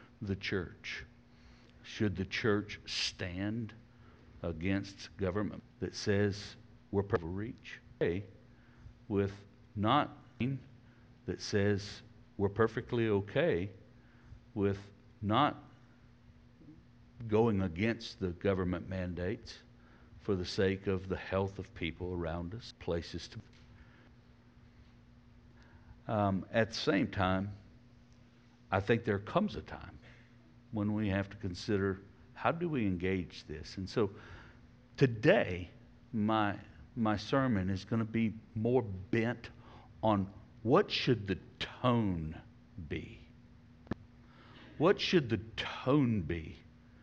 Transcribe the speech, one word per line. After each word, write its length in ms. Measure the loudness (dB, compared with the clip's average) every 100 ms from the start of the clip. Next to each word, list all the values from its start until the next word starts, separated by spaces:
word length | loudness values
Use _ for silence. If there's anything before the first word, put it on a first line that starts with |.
| -20 -12
the 140 | -6 -4
church. 720 | -2 -4 -4 -10 -12 -10 -12 -20 -20 -20 -20 -20 -20 -20
Should 340 | -16 -2 0 0
the 100 | -4
church 540 | 0 2 2 0 -10 -8
stand 880 | -4 -4 -4 -8 -4 -4 -4 -6 -12 -20 -20 -20 -20 -20 -8
against 760 | -6 -2 0 0 -2 -12 -18 -4
government 460 | -2 0 -2 -6 -14 -8
that 160 | -8 -4
says 600 | 0 4 4 0 -8 -16 -20 -20 -4
we're 120 | -2
per-, 140 | 0 -2
reach? 580 | -2 -6 -8 -10 -14 -16 -18 -2
Okay 220 | 0 0 -6 -16 -20 -20 -20 -20 -20 -20 -2
with 220 | 2 2 -2 -16 -20 -12 0
not, 420 | 4 4 2 -6 -20 -4 -2 -2 -8 -20 -20 -20 -20 -14 -8
that 160 | -6
says 600 | -2 2 4 2 -2 -14 -18 -20 -20 -2
we're 120 | 0
perfectly 600 | 4 2 2 -2 0 4
okay 600 | 2 2 2 2 2 -2 -8 -20 -20 -20 -20 -20 -20 -12 0
with 220 | 0 0 -6 -20 -20 -8
not 360 | 0 4 4 0 -12 -20 -20 -20 -20 -20 -20 -20 -20 -20 -20 -20 -20 -20 -20 -12 2
going 340 | 6 6 6
against 580 | 2 2 0 0 -6 -4
the 100 | -4
government 600 | 0 2 2 2 -2 -4
mandates 680 | -6 -4 -4 -4 -4 -10 -18 -20 -20 -20 -20 -20 -14
for 140 | -2 -2
the 100 | 0
sake 420 | 0 2 2 0
of 220 | -2 -2
the 80 | -6
health 420 | -2 -2 -2 -4
of 140 | -12 -6
people 380 | -8 -6 -6
around 400 | -4 -4 -4 -6 -8
us, 180 | -12 -12
places 480 | -2 -2 -2 -10 -10
to. 100 | -14 -16 -20 -20 -20 -20 -20 -20 -20 -20 -20 -20 -20 -20 -20 -20 -20 -20 -20 -20 -20 -20 -20 -20 -20 -20 -18 -4
Um, 320 | 2 2 2 0
at 160 | 2 2
the 80 | 0
same 300 | 0 2 2
time, 440 | 2 2 2 -2 -8 -16 -20 -20 -20 -20 -20 -20 -20 -20 -20 -2
I 80 | -2
think 260 | 2 2 4
there 140 | -2
comes 360 | 0 0 0 -4
a 60 |
time 360 | -10 -12 -14 -18 -20 -20 -20 -20 -20 -20 -8
when 220 | -2 0
we 140 | 0 2
have 200 | 2 0
to 80 | -6
consider, 640 | -8 -6 0 2 2 0 -6 -20 -20
how 180 | -2 -2
do 160 | 0 -2
we 180 | 0 0
engage 600 | 2 0 0 -2 -10 -12
this? 300 | -12 -10 -8
And 100 | -4
so 220 | 0 0 -2 -16 -18 -20 -20 -20 -20 -20 4
today, 720 | 4 6 4 4 4 -4 -8 -14 -20 -20 -8
my, 440 | 0 2 4 2 -2 -10 -18 -14 -2
my 200 | 0 0
sermon 540 | 2 2 4 2 2
is 160 | -2 -2
gonna 180 | -2
be 300 | 0 0 0 -2 -8 -2
more 260 | 2 2
bent 680 | 2 -6 -2 0 0 -2 -10 -18 -20 -20 -20 0
on 260 | 4 4 2 -6 -20 -6
what 280 | 4 4 4
should 360 | 0 2 2 2
the 100 | -4 -4 -10 -10 -2
tone 540 | 2 4 2 0 -4 -8 -14 -20 -18 -14 -8
be? 300 | -6 -8 -14 -20 -20 -20 -20 -20 -20 -10 -10 -10 -20 -20 -20 -20 -20 -20 2
What 220 | 4 4
should 300 | 4 4 4
the 100 | 0 -2 -8
tone 640 | -8 -4 4 6 6 2
be 360 | 0 -4 -4 -14 -18 -20 -20 -20